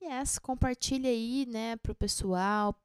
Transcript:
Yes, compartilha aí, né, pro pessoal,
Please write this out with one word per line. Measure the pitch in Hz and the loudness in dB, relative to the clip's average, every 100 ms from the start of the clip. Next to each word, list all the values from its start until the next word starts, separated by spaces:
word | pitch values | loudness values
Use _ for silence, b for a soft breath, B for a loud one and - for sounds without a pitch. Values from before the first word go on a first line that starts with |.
Yes, | 339 254 285 - | -6 -4 -2 -2
compartilha | - 254 262 247 - 262 262 | -2 0 0 0 0 0 2
aí, | 233 226 262 254 | 0 0 -2 -2
né, | 220 226 226 | -4 -4 -6
pro | - | -6
pessoal, | 214 202 - 190 180 196 208 208 - | -4 -2 0 0 2 2 2 2 -2